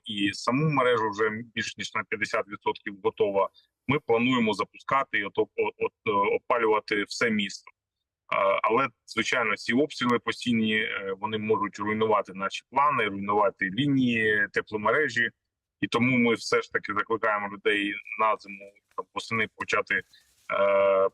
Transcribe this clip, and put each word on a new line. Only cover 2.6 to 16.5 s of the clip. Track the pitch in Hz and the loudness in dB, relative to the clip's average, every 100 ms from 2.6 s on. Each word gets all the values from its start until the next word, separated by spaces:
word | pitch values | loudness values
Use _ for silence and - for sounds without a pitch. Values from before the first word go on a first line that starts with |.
| - - 107 98 | -4 -4 -8 -4
готова. | 110 - 104 98 95 _ _ _ - | -4 2 0 2 0 _ _ _ -4
Ми | 143 - | -4 2
плануємо | 117 123 127 110 | 2 2 2 0
запускати | 98 98 - - 135 135 107 | 0 -4 -8 -2 -2 0 -4
і | |
от-, | 101 - | -4 -2
от-, | 104 - | -4 -2
от-, | 107 - 110 _ 113 | -4 -2 -6 _ -2
е, | 101 104 117 | 0 2 0
опалювати | - 123 113 107 - 107 | 0 0 2 0 0 -4
все | 101 - 120 | -2 -2 0
місто. | 107 98 - - | 0 -4 -8 -18
Е, | _ _ _ _ _ - - 98 98 | _ _ _ _ _ -6 0 2 2
але, | 110 117 135 _ - | 2 2 0 _ -10
звичайно, | 110 107 131 110 101 | -4 -2 0 0 -4
ці | - | -2
обстріли | 120 151 - 123 117 | 0 0 0 0 0
постійні, | 117 - 123 113 110 107 | -2 -6 -2 0 2 0
е, | 113 107 98 95 | -2 -4 -6 -6
вони | 107 110 | -6 -4
можуть | 107 104 101 - | 0 0 0 -4
руйнувати | 104 110 110 104 98 | -4 0 2 2 0
наші | 95 98 - _ | -6 -6 -6 _
плани, | 127 147 131 | 0 2 2
руйнувати | 104 98 101 107 98 - 95 | 0 -2 -2 2 2 2 -4
лінії, | 101 143 135 123 113 110 107 107 | 0 2 2 2 2 2 2 0
тепломережі. | - - 107 107 139 143 113 117 _ _ _ _ - | -2 -4 -4 0 0 0 -2 -4 _ _ _ _ -8
І | - | -4
тому | 117 123 123 | 0 2 4
ми | 120 | 4
все | 107 - | 2 0